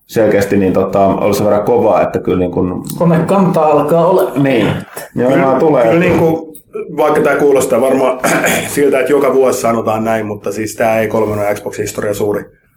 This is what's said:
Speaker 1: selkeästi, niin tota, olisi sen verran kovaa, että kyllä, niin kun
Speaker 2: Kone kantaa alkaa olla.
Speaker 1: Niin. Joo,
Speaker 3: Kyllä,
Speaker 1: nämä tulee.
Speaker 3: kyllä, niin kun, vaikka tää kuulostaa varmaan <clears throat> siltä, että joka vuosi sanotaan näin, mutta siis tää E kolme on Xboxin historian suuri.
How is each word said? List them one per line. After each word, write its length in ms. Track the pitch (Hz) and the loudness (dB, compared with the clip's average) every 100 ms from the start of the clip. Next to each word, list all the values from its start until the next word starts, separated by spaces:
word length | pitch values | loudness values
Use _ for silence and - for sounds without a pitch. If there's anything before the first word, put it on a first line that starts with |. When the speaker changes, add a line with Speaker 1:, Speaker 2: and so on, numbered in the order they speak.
| _ | _
Speaker 1:
selkeästi, 500 | 117 107 101 - 101 | 0 2 2 0 0
niin 160 | 95 | 2
tota, 320 | 95 95 98 98 | 0 0 2 2
olisi 320 | 95 104 101 | 2 0 0
sen 80 | 104 | 0
verran 180 | 104 - | 0 2
kovaa, 360 | 117 110 90 | 2 2 2
että 180 | - - | 0 -2
kyllä, 200 | - 90 | -2 -2
niin 120 | 90 | -2
kun 320 | 90 92 90 - - | -2 -4 -4 -8 -2
Speaker 2:
Kone 220 | 170 170 165 | 0 2 2
kantaa 380 | 196 175 170 151 | 2 2 2 2
alkaa 400 | 147 143 170 170 | 2 2 2 2
olla. 240 | 180 - 135 | 2 0 0
Speaker 1:
Niin. 240 | 139 120 95 - - - - 120 | 0 2 0 -4 -8 -14 -10 -2
Joo, 140 | 127 | 2
Speaker 3:
Kyllä, 140 | 135 135 | 2 2
Speaker 1:
nämä 140 | 127 | 2
tulee. 240 | 160 135 | 2 4
Speaker 3:
kyllä, 160 | 113 170 | 4 2
niin 200 | 180 165 | 2 2
kun, 340 | 165 160 - - - 220 - 147 | 2 0 -6 -16 -14 -12 -8 -2
vaikka 240 | 151 147 | 0 2
tää 140 | 143 143 | 0 2
kuulostaa 460 | 147 135 - 120 | 2 2 2 0
varmaan 380 | 131 131 127 127 - - - | 2 2 0 0 -2 -2 -2
<clears throat> 220 | 117 - | -4 -4
siltä, 320 | 143 143 - | 0 0 2
että 120 | - | 2
joka 220 | 143 135 | 2 2
vuosi 280 | 131 127 120 | 2 2 0
sanotaan 420 | 117 113 110 110 | -2 -2 -2 -2
näin, 220 | 113 110 107 | -2 -2 -4
mutta 260 | 104 104 | -8 -8
siis 240 | 104 107 - | -6 -8 -2
tää 240 | 113 110 | 0 0
E 60 | 107 | 0
kolme 240 | 113 104 | 0 -2
on 240 | 104 104 104 | -2 -4 -4
Xboxin 280 | - - | -6 -8
historian 320 | - - 107 101 | -8 -6 -6 -2
suuri. 280 | 104 101 - _ _ | -2 -4 -8 _ _